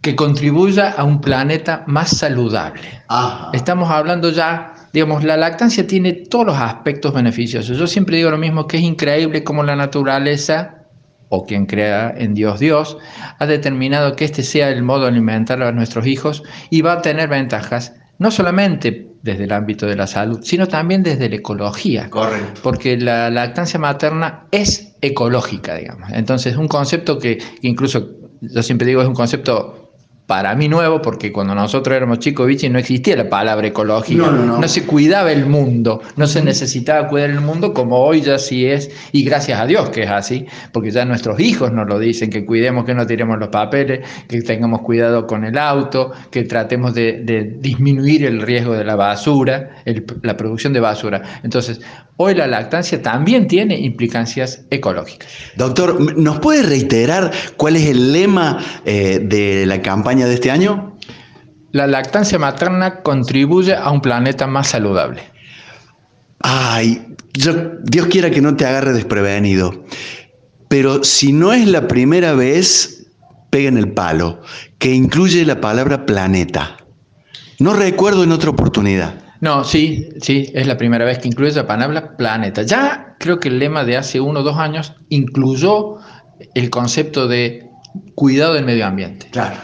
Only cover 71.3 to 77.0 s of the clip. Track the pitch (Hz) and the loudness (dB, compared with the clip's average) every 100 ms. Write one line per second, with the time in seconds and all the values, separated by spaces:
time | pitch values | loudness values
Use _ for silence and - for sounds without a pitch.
71.3 | 147 180 247 214 165 120 123 127 175 175 | 4 4 4 4 4 2 2 4 4 4
72.3 | 139 127 156 185 - - - - _ _ | 4 4 2 2 0 -2 -10 -20 _ _
73.3 | - _ 139 139 123 101 104 87 80 85 | -20 _ 0 2 2 0 -2 0 0 -2
74.3 | 85 - - - _ 127 131 127 147 185 | -4 -16 -20 -20 _ 2 4 4 4 4
75.3 | 175 156 131 107 110 135 135 135 101 95 | 4 2 0 0 0 0 0 0 0 2
76.3 | 92 78 76 71 - _ _ | 2 0 -2 -6 -12 _ _